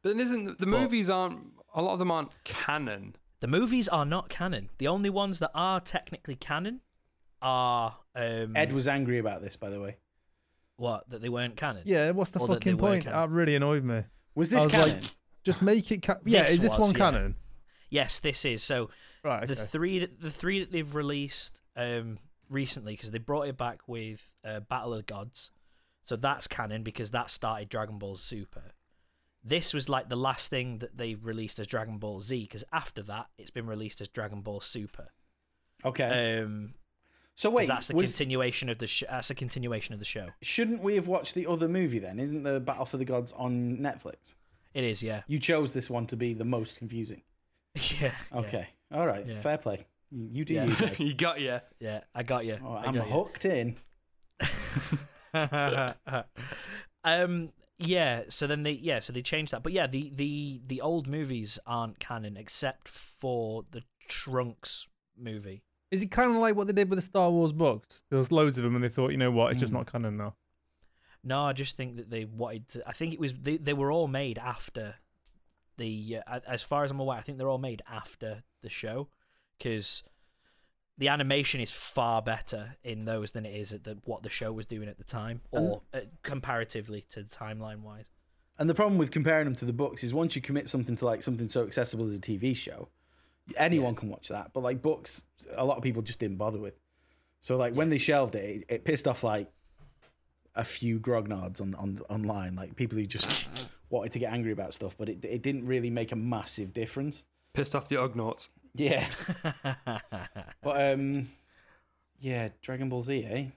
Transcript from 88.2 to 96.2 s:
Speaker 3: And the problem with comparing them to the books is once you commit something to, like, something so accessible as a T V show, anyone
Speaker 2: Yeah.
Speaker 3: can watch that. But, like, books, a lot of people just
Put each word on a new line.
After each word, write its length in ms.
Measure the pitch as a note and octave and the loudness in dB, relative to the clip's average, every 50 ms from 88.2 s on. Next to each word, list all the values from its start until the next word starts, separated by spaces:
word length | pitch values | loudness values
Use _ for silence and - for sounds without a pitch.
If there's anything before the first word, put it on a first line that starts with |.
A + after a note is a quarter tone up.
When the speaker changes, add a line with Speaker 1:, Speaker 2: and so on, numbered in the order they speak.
| _ _ _ _ _ _ _ - | _ _ _ _ _ _ _ 0
Speaker 3:
And 120 | D3+ E3 | 2 4
the 40 | D#3+ | 6
problem 220 | - G#3+ G#3 G3 | 6 6 6 8
with 140 | F3+ D3+ B2+ | 6 4 4
comparing 340 | - D#3+ C#3+ D#3+ D#3+ D#3 D3+ | 2 2 4 6 4 4 4
them 80 | C#3 B2+ | 2 -2
to 80 | - B2+ | -2 -2
the 80 | B2 A#2+ | -2 0
books 280 | A#2+ C#3+ - - - C3 | 0 -2 -2 -2 -4 -4
is 100 | A#2 B2+ | 0 0
once 200 | D#3 E3+ E3 - | 2 2 2 0
you 60 | C3+ | -2
commit 260 | - - C#3 C#3+ - - | -2 -2 -2 -2 0 0
something 260 | - C3 A#2 B2 A#2+ | 0 0 0 0 0
to, 80 | - B2 | 0 2
like, 180 | A#2+ A2+ A2+ - | 2 2 2 0
something 240 | C3 B2 A#2 A#2 A2 | -2 0 0 -2 0
so 160 | - B2+ A#2 | 0 0 0
accessible 420 | - - C3+ A#2+ A#2+ - A2+ A2+ | 2 0 0 0 0 -2 -2 -2
as 80 | G#2+ G#2 | -2 -2
a 60 | G2 | -4
T 160 | - - A2 F#2+ | -4 -4 -4 0
V 160 | A#2 C3 B2+ | 0 0 0
show, 340 | A#2+ - - - - - - _ _ _ _ _ _ _ _ _ _ _ - - | 0 -4 -10 -10 -12 -14 -16 _ _ _ _ _ _ _ _ _ _ _ -8 2
anyone 360 | - D3 F3 F3 D3+ C3 A#2+ A2+ | 2 4 4 6 4 4 2 0
Speaker 2:
Yeah. 60 | - | -2
Speaker 3:
can 80 | - G#2 | -4 -8
watch 180 | G2 - - - | -8 -8 -10 -8
that. 240 | G2+ G#2 F#2 - _ | -8 -8 -8 -6 _
But, 60 | C3+ | -2
like, 180 | B2+ B2 C3 B2+ | 0 0 -2 0
books, 440 | B2 D#3 D#3 - - - - - - _ _ - - - - | 0 0 0 0 -4 -6 -6 -6 -10 _ _ -20 -16 -10 -2
a 80 | A#2+ C3 | 0 2
lot 120 | C3+ C3+ | 2 2
of 60 | - | 2
people 200 | B2 C3 A#2 A2+ | 0 0 0 0
just 160 | G#2+ - - - | -4 -4 -4 -4